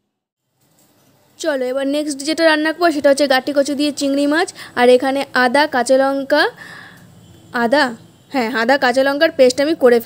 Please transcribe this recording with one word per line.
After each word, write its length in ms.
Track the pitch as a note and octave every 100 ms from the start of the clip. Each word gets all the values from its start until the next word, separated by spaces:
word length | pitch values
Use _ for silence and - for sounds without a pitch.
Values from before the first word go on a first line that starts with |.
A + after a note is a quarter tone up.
| _ _ _ _ _ _ _ _ _ _ _ _ _ _
চলো 260 | E4 C#4 B3+
এবার 140 | C4+ C#4
next 240 | D4 D4+ C4+ C#4
যেটা 160 | D#4+ E4
রান্না 200 | D#4 D#4
করবো 160 | D#4 F4 D4
সেটা 120 | C#4+
হচ্ছে 160 | C#4 C#4+
গাটি 180 | C4 C4 C#4+
কচু 160 | C#4 C#4
দিয়ে 100 | D4 C#4
চিংড়ি 240 | C#4 C#4 C#4+
মাছ। 160 | D#4 F#4 - - -
আর 80 | B3 B3
এখানে 240 | C4+ C4+ - B3
আদা, 180 | B3+ C4 D4+
কাঁচা 220 | B3+ A#3+ C4+
লঙ্কা, 400 | C4+ C#4 C4+ D4 G4+ - - - - - - - - - - B3
আদা, 200 | A#3 C#4 C4 A3+ - _ _
হ্যাঁ, 140 | C#4 A3+ A#3
আদা 120 | A#3 C#4
কাঁচা 180 | C4 B3+ C4+
লঙ্কার 240 | C#4+ E4 D#4+
পেস্ট 180 | B3+ B3+
আমি 100 | C#4+ D#4+
করে 160 | B3 A#3+